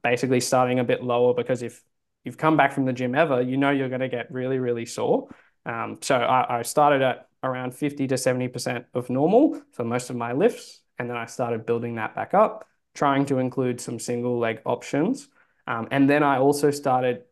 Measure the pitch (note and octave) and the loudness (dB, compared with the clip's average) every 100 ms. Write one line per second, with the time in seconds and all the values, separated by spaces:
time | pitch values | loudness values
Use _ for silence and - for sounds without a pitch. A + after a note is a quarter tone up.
0 | A#2+ B2 B2+ C3 A#2+ C3 B2 B2+ A#2+ B2+ | 0 0 2 0 2 2 2 2 0 -2
1 | B2 A#2+ B2 A#2+ A#2 B2 A#2 - _ _ | 0 2 2 2 -2 -4 -6 -14 _ _
2 | _ _ B2+ - D#3 D#3 C#3 C#3+ C3 B2 | _ _ -16 0 2 4 4 2 -2 -2
3 | B2+ C3+ E3 B2+ B2+ C3 C#3 C#3 C3 B2+ | -2 2 2 2 0 0 2 2 -2 -4
4 | C3 B2 - B2+ B2+ C3 B2+ A#2 A#2 - | -4 -6 -6 -6 -4 -2 -2 -4 -6 -4
5 | A#2 A3 - - _ _ - A#2 A2 A2+ | 0 0 -2 -20 _ _ -10 -6 -8 -8
6 | - C3 A#2 B2+ B2 A#2+ A#2 - D3 C#3 | 0 2 4 2 2 -2 -2 4 4 4
7 | C3 A#2 - _ C3 B2+ B2+ B2 D3 C#3+ | 2 -2 -10 _ -6 -4 -6 -4 -6 -2
8 | C3+ B2+ B2+ B2+ B2+ - - B2 - B2+ | -2 0 0 0 -4 -6 -6 -6 -6 -8
9 | A#2+ B2+ D#3 A3 D4+ - _ - A#2 B2 | -4 0 4 6 4 0 _ -8 -4 -4
10 | - B2 A#2 B2+ A3 - - - _ - | -4 -6 -4 2 0 0 -16 -20 _ -10
11 | A#2+ A#2+ A#2 - A#2 A2+ A2+ A#2 A#2+ A2+ | -8 -6 -8 -6 -2 -2 -2 -2 -2 -6
12 | A2 - G#2 F#3 A3 - - _ _ - | -6 -6 0 2 2 0 -18 _ _ -2
13 | C#3+ C3+ C#3 C3 B2+ C3 B2+ A#2+ - A#2+ | 2 2 2 0 0 -2 -2 -4 -8 -10
14 | - A#2+ B2 A#2+ A2+ A2 - B2 - C#3 | -6 -4 -2 -2 -2 -2 -4 -6 -2 0
15 | F3+ C#4 - _ _ _ - A#2 A2+ C#3 | 0 -2 -10 _ _ _ -8 -6 -2 2
16 | C#3 D3 C#3+ C3 C#3 C#3+ D3 C#3+ C#3+ B2+ | 4 4 4 4 2 4 2 0 0 2
17 | B2+ A#2+ - | 0 -2 -6